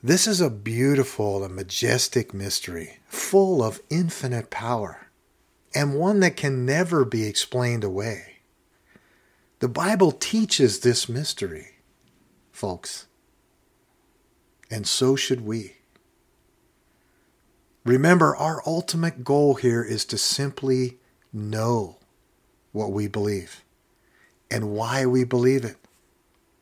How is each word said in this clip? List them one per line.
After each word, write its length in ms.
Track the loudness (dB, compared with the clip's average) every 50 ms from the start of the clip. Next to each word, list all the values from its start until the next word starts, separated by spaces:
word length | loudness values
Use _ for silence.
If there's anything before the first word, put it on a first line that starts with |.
| 4
This 240 | 2 2 4 4
is 140 | 2 2 2
a 100 | 2 0
beautiful 920 | 0 -4 -8 -6 -2 0 2 2 4 2 2 0 -2 -4 -2 -2 -2 -2 -4
and 100 | -6 -8
majestic 760 | -10 -10 -8 -6 -4 0 0 2 2 0 0 0 -2 -2 -2 -8
mystery, 680 | -10 -8 -6 -6 -6 -6 -8 -10 -10 -10 -12 -18 -20 _
full 560 | _ -10 -8 -6 4 4 4 6 6 4 2 2
of 200 | 0 -2 -6 -10 _
infinite 600 | -2 -2 -2 -2 -4 -6 -6 -4 -4 -4 -6 -8
power, 580 | -10 -8 -4 -4 -4 -4 -4 -8 -10 -16 -20 -20 _ _ _ _ _ _ _ _ _ _ _ _ -4
and 200 | -2 -2 0 0
one 260 | 0 0 2 4 4
that 160 | 4 2 2
can 280 | 0 -2 -2 0 0 0
never 400 | 0 2 0 0 2 2 2 2
be 200 | 2 2 -2 -2
explained 600 | -2 -2 -4 -4 -2 -2 -2 0 0 0 -2 -2
away. 540 | -4 -4 -4 -4 -6 -8 -8 -14 -20 -20 _ _ _ _ _ _ _ _ _ _ _ _ -20 _ _ _ _ _ _ _ _ _ _ _ _
The 100 | -4 -4
Bible 420 | -2 -2 0 0 4 4 4 4
teaches 680 | 4 0 -6 -2 0 0 0 0 2 4 4 4 4 4
this 280 | 2 2 2 2 -2 -4
mystery, 680 | -4 -6 -4 -6 -6 -6 -6 -8 -8 -12 -16 -20 _ _ _ _ _ _ _ _ _ _ _ _ _ _ _ _
folks, 560 | _ -8 -8 -8 -8 -8 -10 -14 -14 -14 -16 _ _ _ _ _ _ _ _ _ _ _ _ _ _ _ _ _ _ _ _ _ _ _ _ _ _ _ _ _ _ _ -16 _
and 180 | -10 -8 -4 -4
so 280 | -2 2 2 2 2
should 260 | 2 0 -2 -2 -4 -4
we. 340 | -6 -6 -6 -8 -10 -16 _ _ _ _ _ _ _ _ _ _ _ _ _ _ _ _ _ _ _ _ _ _ _ _ _ _ _ _ _ _ _ _ _ _ _ _ _ _ _ _ _ _
Remember, 520 | 2 4 4 6 6 6 8 6 4 4
our 260 | 2 0 -2 -2 -2 -4
ultimate 600 | -2 -2 -2 -2 -4 -4 -2 -2 -2 -4 -6 -2
goal 300 | 2 4 4 6 6 4
here 280 | 4 4 2 2 2 -2
is 220 | -2 -4 -6 -4
to 120 | -6 -4 -4
simply 800 | -2 -2 -2 -2 -4 -4 -6 -6 -2 0 0 0 0 -2 -6 -12 _ _ _ _ _ _ -10
know 680 | -10 -8 -6 -4 -2 0 0 0 0 -2 -6 -10 _ _ _ _ _ _ _ _ _ _ _ _ _ _ _
what 220 | _ -6 -6 -4 -4
we 160 | -4 -4 -4
believe 560 | -4 -4 -2 -2 -2 -4 -6 -10 -18 -20 _ _ _ _ _ _ _ _ _ _ _ _ _ _ _ _ _ _
and 200 | -6 -4 -4 -4
why 340 | -4 -4 -4 -2 -2 0 0
we 200 | 2 2 2 2
believe 400 | 2 2 4 4 4 4 2 0
it 120 | -4 -12 _ _ _ _ _ _ _ _ _ _ _ _ _ _ _ _ _